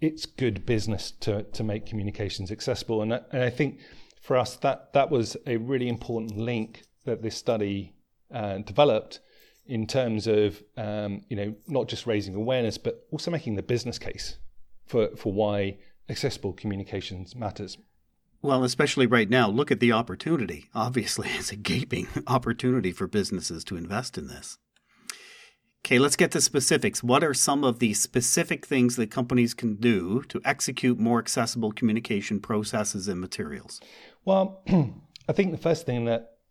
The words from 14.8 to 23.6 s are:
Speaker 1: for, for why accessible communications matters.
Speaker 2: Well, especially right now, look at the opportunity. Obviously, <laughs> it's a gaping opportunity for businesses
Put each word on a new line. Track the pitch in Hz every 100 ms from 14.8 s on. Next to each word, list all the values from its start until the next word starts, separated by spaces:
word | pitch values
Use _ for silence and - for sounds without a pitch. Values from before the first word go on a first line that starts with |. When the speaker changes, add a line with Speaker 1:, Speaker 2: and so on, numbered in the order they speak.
| -
Speaker 1:
for, | 123 107 -
for | 113
why | 98 104 101 98 95 - - -
accessible | 123 135 - 101
communications | 90 107 98 98 98 - 92 92 123
matters. | 107 - 95 - _ _ _ _ _ _
Speaker 2:
Well, | 143 131
especially | 123 123 147 - 123
right | 120 104
now, | 127 113
look | 107 147
at | 113
the | 120
opportunity. | 113 117 92 156 165 98 80 - 107
Obviously, | 117 135 131 - 104
<laughs> |
it's | - -
a | 101
gaping | - - - 87 90 - -
opportunity | 131 120 113 127 127 -
for | 85 95
businesses | 107 95 92 - 82